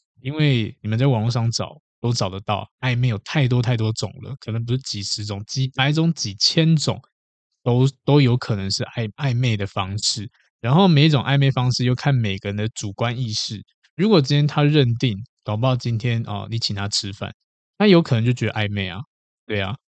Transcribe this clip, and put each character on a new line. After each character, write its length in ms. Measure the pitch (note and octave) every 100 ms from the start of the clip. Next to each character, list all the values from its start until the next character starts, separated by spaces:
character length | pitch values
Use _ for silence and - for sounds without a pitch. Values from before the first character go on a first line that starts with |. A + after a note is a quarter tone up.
| _ _
因 140 | C3
为 420 | D#3 D3+ B2 G#2 -
你 60 | G#2
们 100 | A2
在 80 | C#3
网 160 | A#2+
络 80 | A2
上 200 | A#2+ A#2
找 260 | - G2 - _ _
都 120 | A#2+
找 160 | A#2+ G2+
得 100 | F#2+
到， 260 | G2+ G2+ G2+ _
暧 160 | C3 A#2+
昧 120 | B2+
有 100 | G2+
太 240 | - D#3+ B2+
多 120 | B2
太 160 | A#2+ A#2
多 160 | A2
种 180 | A2 F#2+ F#2+
了， 120 | G2 C#3
可 140 | -
能 120 | A2+
不 80 | A#2
是 60 | C3
几 240 | - G2+
十 220 | G2+ -
种， 180 | G#2 G2+ G2+
几 220 | - C3
百 160 | - C3+
种、 200 | D3+ E3
几 200 | - G#3 G2
千 400 | - - D#3+ D#3+
种 240 | C#3 - - _ _ _ _ _
都， 240 | - A#2+ C3+ -
都 160 | - C#3+
有 160 | C3 A#2
可 180 | -
能 160 | G#2 G2
是 140 | -
暧-， 260 | - - A2 -
暧 180 | C#3+
昧 220 | A#2+ B2+ G#2+
的 100 | G2
方 320 | - F#2+ G2+
式。 320 | - - F#2+ - _ _
然 140 | A#2
后 120 | D3+ G3
每 200 | D3+ D#3
一 20 |
种 140 | C#3+
暧 140 | G2+ C#3
昧 120 | C#3
方 220 | C3 B2+
式 120 | B2 B2
又 80 |
看 200 | B2 D3
每 220 | C3+ G#2+ F#2+
个 140 | G2+
人 60 | G2+
的 120 | A2
主 240 | - G#2
观 260 | G2 A#2 A#2+
意 140 | B2
识， 300 | A2 - G#2 - _ _ -
如 140 | G3+
果 100 | G3
今 140 | C3+
天 120 | D3 D3
他 160 | -
认 320 | D3 D3+ B2+ A#2
定， 200 | C3 G2 A#2 _
搞 140 | - G#2+
不 100 | B2+
好 80 |
今 240 | B2+ B2 A2+
天， 240 | A#2+ A#2 A2
哦， 200 | G#2 G2+
你 80 | A#2
请 180 | - G2+
他 100 | G2+
吃 240 | - G2+
饭， 180 | F#2+ G2+ - _ _ _ -
他 80 | G#3
有 160 | E3+
可 120 | E3
能 80 | A#2
就 80 | A#2
觉 160 | A#2+ A2
得 60 |
暧 180 | G#2+ G#2
昧 160 | G2+ F#2
啊， 100 | F2+ D3 _ _ _ -
对 120 | G#2
啊， 160 | F#2+ C#3